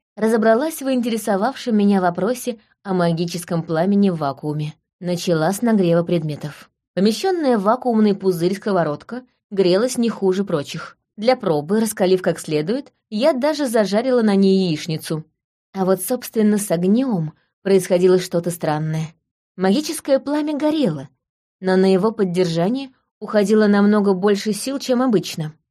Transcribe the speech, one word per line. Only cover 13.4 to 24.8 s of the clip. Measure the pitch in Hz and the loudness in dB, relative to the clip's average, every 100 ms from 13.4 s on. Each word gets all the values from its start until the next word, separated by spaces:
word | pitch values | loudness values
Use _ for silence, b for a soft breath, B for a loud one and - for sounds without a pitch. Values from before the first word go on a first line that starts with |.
| 285 294 277 | -2 -2 0
зажарила | 226 196 202 262 247 | 0 2 0 2 2
на | 214 196 | 4 4
ней | 196 190 180 | 4 4 2
яичницу. | 151 - 160 - 156 - _ _ _ _ | -2 -6 -8 -6 -8 -8 _ _ _ _
А | 190 | -4
вот, | 185 190 | 0 0
собственно, | - 247 - 233 214 208 | 0 -6 -4 0 2 2
с | 208 | 0
огнём | 175 180 220 269 190 156 - _ _ | 0 2 2 0 -2 -4 -10 _ _
происходило | 196 196 185 180 185 185 | 2 2 2 2 4 4
что-то | 175 175 175 | 2 -4 -4
странное. | 170 156 151 156 156 160 _ _ _ _ - | -4 -2 -2 -2 -4 -6 _ _ _ _ -2
Магическое | 185 233 302 311 - 269 | 0 2 -2 -6 0 0
пламя | 269 294 302 285 | 0 -2 -2 -2
горело, | 302 311 233 151 135 _ _ _ _ - | 0 0 -2 -2 -10 _ _ _ _ -8
но | 185 185 | 0 2
на | 190 | 4
его | 190 214 | 4 0
поддержание | 220 190 175 175 165 180 262 269 b b - | 0 -2 0 0 0 -2 -2 -8 b b -18
уходило | 208 214 202 220 214 | -2 0 2 4 4
намного | 202 208 208 202 | 4 4 4 2
больше | 190 202 202 220 | 2 0 0 -2
сил, | 208 - | -6 -6
чем | 277 | -6